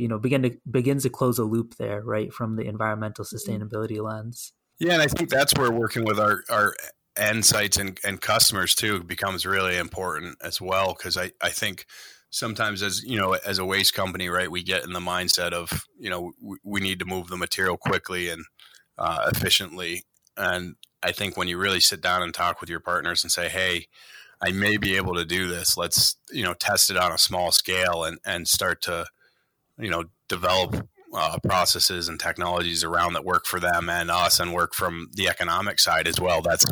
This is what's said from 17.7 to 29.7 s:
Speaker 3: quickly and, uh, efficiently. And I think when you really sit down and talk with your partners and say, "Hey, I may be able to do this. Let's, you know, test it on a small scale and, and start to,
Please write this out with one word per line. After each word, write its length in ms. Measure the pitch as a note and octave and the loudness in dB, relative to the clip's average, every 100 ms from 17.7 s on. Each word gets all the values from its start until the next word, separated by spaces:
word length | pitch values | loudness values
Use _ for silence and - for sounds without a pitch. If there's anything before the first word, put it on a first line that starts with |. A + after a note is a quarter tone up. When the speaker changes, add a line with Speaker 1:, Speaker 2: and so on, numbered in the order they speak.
| E2+ | 0
Speaker 3:
quickly 520 | - F#2 - F2+ F2 | 0 -2 -2 -4 -4
and, 160 | E2 D#2+ _ - - _ - | -6 -12 _ -20 -20 _ -4
uh, 320 | E2 D#2+ A1 | -2 0 0
efficiently. 720 | - G2 - F#2+ F2+ F2 E2+ - _ _ - | 0 2 2 0 -8 -6 -6 -10 _ _ -4
And 380 | F#2 F2+ F2+ - - _ | -2 -2 -6 -12 -20 _
I 80 | F2 | -4
think 240 | F2 G2+ F2+ | -2 -4 -2
when 140 | F2+ | -2
you 80 | F2 | 0
really 240 | G2 F#2 | 2 4
sit 200 | - F#2+ | 4 2
down 220 | F2+ F2+ | 0 2
and 100 | F2 | 0
talk 280 | - F2 E2+ | 0 -2 -2
with 80 | F2 | -6
your 100 | E2+ | -8
partners 460 | F2+ F2+ D#2 E2+ E2+ | -2 -2 0 -2 -2
and 60 | |
say, 180 | - F2 | -2 -2
"Hey, 380 | F2+ F#2 E2+ - _ - - - _ | 0 0 0 -4 _ -20 -20 -20 _
I 100 | F#2 | -2
may 260 | F#2+ G2+ G#2+ | 2 2 2
be 180 | G2+ F#2+ | 2 2
able 200 | F#2 F2 | 0 -2
to 100 | E2 | 0
do 220 | F2+ F#2 | 0 0
this. 280 | E2+ F2+ - | -2 0 0
Let's, 400 | E2+ - - - - | 0 2 2 0 -10
you 120 | C#3+ | -4
know, 100 | F#2+ | -2
test 360 | F2 - G2 - | -2 0 4 4
it 80 | F#2 | 4
on 140 | F2+ | 2
a 60 | D#2+ | 4
small 340 | - F#2 F2 | 2 2 2
scale 520 | - - F#2 F#2 E2+ | 2 2 0 2 0
and, 160 | D#2+ E2+ - | -2 -6 -6
and 220 | F2+ E2 | -4 0
start 340 | - F#2+ E2+ | 0 0 -2
to, 220 | - E2+ E2+ _ _ _ _ _ _ | -4 -4 -6 _ _ _ _ _ _